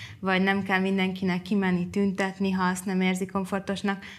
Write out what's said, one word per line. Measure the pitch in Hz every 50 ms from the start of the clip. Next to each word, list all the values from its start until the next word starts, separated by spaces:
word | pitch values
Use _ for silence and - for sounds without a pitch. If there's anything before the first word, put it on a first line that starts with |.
| - - - -
vagy | 190 190 185 185
nem | 190 196 196 202 190
kell | 190 190 185
mindenkinek | 190 190 196 190 185 190 185 185 196 185 175 180
kimenni | 185 - 220 202 196 185 180 175 175 180
tüntetni, | - 208 202 196 185 190 196 190 185 - 196 190
ha | 185 190 185
azt | 180 185 185 185
nem | 202 190 185
érzi | 185 185 185 185 196
komfortosnak, | 190 - 196 190 185 202 190 190 - 196 185 - 202 196 190 - - -